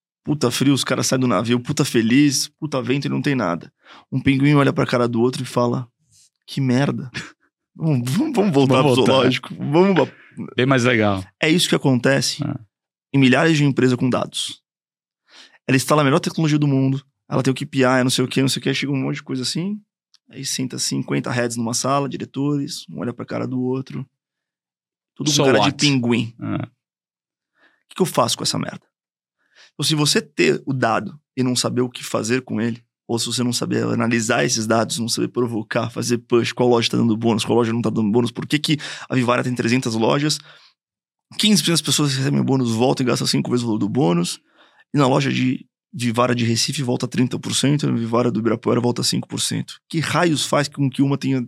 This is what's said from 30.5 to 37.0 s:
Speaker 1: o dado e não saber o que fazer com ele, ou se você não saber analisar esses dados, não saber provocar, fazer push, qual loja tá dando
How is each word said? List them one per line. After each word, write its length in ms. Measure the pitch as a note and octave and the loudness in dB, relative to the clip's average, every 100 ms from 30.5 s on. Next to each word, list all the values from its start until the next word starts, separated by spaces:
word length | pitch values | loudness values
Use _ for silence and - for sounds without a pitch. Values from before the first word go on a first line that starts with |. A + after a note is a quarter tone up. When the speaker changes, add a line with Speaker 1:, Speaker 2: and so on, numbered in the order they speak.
| C#3+ - | 2 -2
Speaker 1:
o 60 | |
dado 440 | C3 A#2+ G#2+ G#2 - _ - | 0 0 0 -4 -12 _ -4
e 60 | |
não 140 | B2+ B2 | -2 0
saber 240 | A2+ A#2+ | -2 -2
o 80 | B2 | -4
que 160 | - | -4
fazer 380 | - A#2 A2 B2+ | -6 -4 -2 -2
com 180 | - A2 | -2 -4
ele, 220 | A#2 A#2 _ _ - | -4 -6 _ _ -6
ou 100 | A#2 | -4
se 80 | A#2+ | -4
você 160 | A#2 | -2
não 80 | B2 | -2
saber 320 | A#2 A#2+ A#2+ | -2 -2 -2
analisar 600 | A#2 A#2 A#2 A#2 A2+ A#2+ | 0 0 0 0 0 0
esses 220 | D3 B2 A2 | 0 0 2
dados, 320 | A2+ A2 - | 2 2 -2
não 100 | A2+ | -4
saber 200 | - - | -2 -4
provocar, 600 | - B2 A2+ G#2+ B2 A2+ | -2 -2 -4 -4 -4 -4
fazer 280 | A#2 A2+ A#2+ | -4 -2 -2
push, 340 | - A#2+ A#2 | 2 0 2
qual 160 | - B2 | 2 4
loja 220 | A#2+ A2+ | 4 2
tá 60 | |
dando 200 | A#2+ | 0